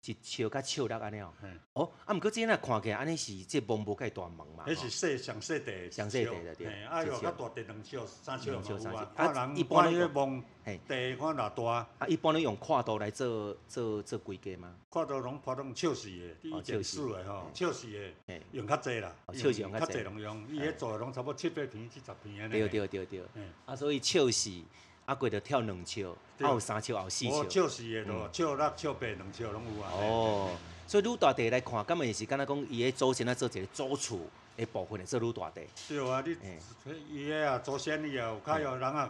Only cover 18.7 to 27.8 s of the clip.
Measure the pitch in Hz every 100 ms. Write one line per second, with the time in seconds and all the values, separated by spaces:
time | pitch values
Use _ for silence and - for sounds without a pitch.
18.7 | 139 139 117 95 80 - 127 131 107 98
19.7 | 107 160 123 98 104 107 110 110 151 147
20.7 | 156 120 107 120 127 127 143 170 165 135
21.7 | 107 117 135 123 98 107 101 110 110 107
22.7 | 107 98 98 90 95 90 110 98 82 -
23.7 | 135 143 143 - 180 135 110 107 90 80
24.7 | - - - - 135 127 101 - 139 110
25.7 | 90 87 - 92 82 - - 147 123 104
26.7 | 107 113 110 92 - 120 147 98 185 160
27.7 | -